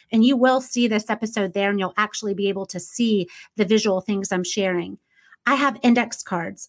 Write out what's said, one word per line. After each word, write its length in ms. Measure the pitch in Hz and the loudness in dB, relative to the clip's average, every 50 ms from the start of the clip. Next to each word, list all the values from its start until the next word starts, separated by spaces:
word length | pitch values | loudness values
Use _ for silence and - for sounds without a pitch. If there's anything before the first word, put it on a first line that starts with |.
| _ - | _ -2
and 140 | 233 220 226 | 2 4 4
you 100 | 262 277 | 4 4
will 260 | 233 254 254 254 262 | 4 4 4 4 2
see 260 | 262 - - 240 240 | 0 -2 -2 0 0
this 240 | 220 220 214 220 - | 2 2 -2 -2 -2
episode 420 | 214 - 220 220 - 214 196 185 - | -4 -4 -4 -4 -2 -2 -2 -2 -2
there, 160 | 202 196 202 | -2 0 0
and 100 | 202 196 | 0 0
you'll 140 | 190 185 - | -2 -2 -2
actually 380 | 208 214 208 - - 220 202 196 | -2 -2 -2 -4 -8 -6 -4 -2
be 160 | 202 196 196 | -2 -2 -2
able 160 | 185 196 190 | -2 -4 -8
to 140 | - - 175 | -8 -8 -8
see 500 | - - - - 233 226 214 196 175 - - - - _ - | -8 -8 -2 0 2 2 2 0 0 -4 -10 -20 -20 _ -2
the 100 | 214 202 | -2 2
visual 360 | 175 220 214 - 208 185 185 | 4 4 2 4 2 0 0
things 300 | - - 202 196 196 - | 0 -2 -4 -2 -2 -2
I'm 120 | 190 185 180 | -2 -2 -2
sharing. 540 | 180 - 208 190 185 180 175 175 190 - - _ _ _ _ _ _ - _ - | -2 -2 -2 0 0 0 -2 -4 -6 -10 -16 _ _ _ _ _ _ -20 _ 0
I 100 | 240 277 | 0 0
have 240 | 254 285 269 - - | 2 2 0 -2 2
index 400 | - 240 233 240 226 233 - - - | 4 4 4 4 2 -2 -6 -12 -8
cards. 440 | - 190 170 165 196 196 - - | -6 -4 -4 -4 -6 -8 -12 -14